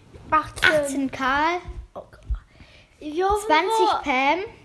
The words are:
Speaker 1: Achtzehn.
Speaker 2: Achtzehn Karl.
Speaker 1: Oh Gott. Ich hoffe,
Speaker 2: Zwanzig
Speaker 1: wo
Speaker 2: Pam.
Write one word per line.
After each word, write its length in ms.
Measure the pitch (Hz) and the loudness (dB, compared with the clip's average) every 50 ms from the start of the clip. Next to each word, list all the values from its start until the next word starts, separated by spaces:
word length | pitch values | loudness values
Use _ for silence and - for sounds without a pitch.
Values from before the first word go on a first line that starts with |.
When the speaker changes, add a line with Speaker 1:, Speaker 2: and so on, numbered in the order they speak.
| - - - - - - | -20 -20 -20 -20 -6 -2
Speaker 1:
Achtzehn. 400 | 311 311 302 - - - - - | 0 0 0 -2 -2 2 2 4
Speaker 2:
Achtzehn 360 | 320 302 285 277 269 277 269 262 | 4 4 2 -2 -4 -4 -4 -6
Karl. 480 | - - 269 254 277 285 302 330 349 359 - - - - - - - | -4 -4 -2 -2 0 0 0 0 -2 -4 -8 -10 -14 -14 -16 -16 -16
Speaker 1:
Oh 80 | - - - | -18 -18 -18
Gott. 80 | - - - - - - - _ _ - - - - - - _ _ - | -20 -14 -8 -8 -8 -8 -8 _ _ -20 -20 -20 -20 -20 -20 _ _ -14
Ich 240 | - 302 294 330 | -12 -8 -4 -2
hoffe, 240 | 381 392 415 415 403 | 0 0 0 0 2
Speaker 2:
Zwanzig 320 | 427 302 311 349 403 453 440 | 2 2 4 4 2 2 2
Speaker 1:
wo 240 | 453 427 359 - | 4 2 2 0
Speaker 2:
Pam. 380 | - 294 254 254 269 277 311 359 403 453 - - | -2 -2 0 2 2 2 0 0 -2 -8 -12 -18